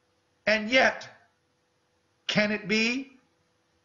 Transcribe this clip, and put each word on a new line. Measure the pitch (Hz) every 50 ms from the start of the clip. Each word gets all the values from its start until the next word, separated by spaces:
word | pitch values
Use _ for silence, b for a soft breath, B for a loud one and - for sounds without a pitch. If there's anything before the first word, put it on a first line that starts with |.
| _ _ _ _ _ _ _ _ _
And | 208 214 214 214 214
yet, | 254 262 233 214 - - - - - - _ _ _ _ _ _ _ _ _ _ _ _ _ _ _ _ _ _ _ _ _
can | - - 202 214 208
it | 214 208 208
be? | 175 214 220 220 233 247 269 269 - - _ _ _ _ _ _ _ _ _ _ _ _ _